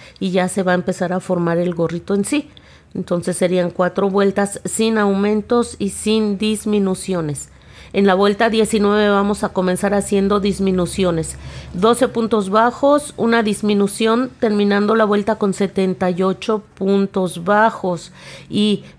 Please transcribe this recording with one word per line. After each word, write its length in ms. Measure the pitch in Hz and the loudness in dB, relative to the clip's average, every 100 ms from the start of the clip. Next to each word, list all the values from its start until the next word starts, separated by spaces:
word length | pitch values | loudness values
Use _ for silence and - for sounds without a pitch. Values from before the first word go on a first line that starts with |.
| - - | -20 -8
y 100 | 190 | -2
ya 160 | 185 180 | 0 0
se 140 | 196 | -2
va 100 | 180 | 0
a 20 | 180 | 0
empezar 380 | 185 185 175 | -2 -4 -2
a 60 | 180 | -4
formar 380 | - 180 170 170 | -2 -2 0 0
el 160 | 175 | -2
gorrito 400 | 170 165 170 - | -2 -4 -4 -4
en 120 | 202 196 | -2 0
sí. 240 | 294 - - - - _ | -2 -4 -16 -20 -20 _
Entonces 420 | 190 - 175 180 175 | -10 -4 -4 -2 -2
serían 360 | 180 180 175 | 0 0 -2
cuatro 380 | - 180 175 196 | 0 -2 0 0
vueltas 520 | 196 196 196 202 - - | 2 2 0 -2 -4 -8
sin 320 | - 226 220 | -2 0 2
aumentos 800 | 202 196 202 214 208 240 240 - | 2 2 0 0 0 0 0 -4
y 100 | 202 | -6
sin 480 | - 214 220 208 190 | -4 0 0 0 0
disminuciones. 1120 | 214 214 214 208 196 180 - 180 156 139 - - - - - | -2 -2 0 0 0 -2 -4 -4 -4 -6 -10 -20 -20 -20 -6
En 140 | 196 196 | 2 4
la 80 | |
vuelta 360 | 185 202 202 233 | 4 4 2 2
diecinueve 600 | 220 214 220 202 208 208 | 2 2 2 2 4 4
vamos 340 | 202 202 208 | 2 2 -2
a 60 | 202 | -4
comenzar 460 | - 180 180 202 202 | -2 -2 0 0 0
haciendo 440 | 196 196 196 202 | 0 0 2 2
disminuciones. 1000 | 202 190 190 185 170 - 185 165 156 - - - - | 0 0 0 0 -2 0 0 0 -4 -10 -14 -16 -12
Doce 340 | 180 220 233 240 | 0 2 2 0
puntos 440 | 233 226 214 190 | 0 0 0 2
bajos, 640 | 208 240 240 277 285 285 - | 2 2 2 2 2 0 -4
una 240 | 226 226 | 0 2
disminución, 880 | 214 202 208 202 196 - 220 233 254 - | 0 0 0 2 0 0 0 0 -2 -2
terminando 560 | 233 208 208 202 208 226 | 0 2 2 2 2 2
la 100 | 214 | 2
vuelta 320 | 208 208 214 | 2 0 0
con 180 | 202 185 | 0 0
setenta 560 | 196 - 190 180 185 | -2 0 -2 0 -2
y 100 | 175 | 0
ocho 400 | 190 185 - 214 - - | -2 -2 -4 -4 -4 -6
puntos 720 | 196 196 196 202 180 170 170 | 0 0 0 -2 -4 -4 0
bajos. 640 | 208 220 - 185 170 - - - - - | 2 2 0 -6 -6 -10 -20 -20 -20 -6
Y 360 | - 208 196 - | 0 2 0 -4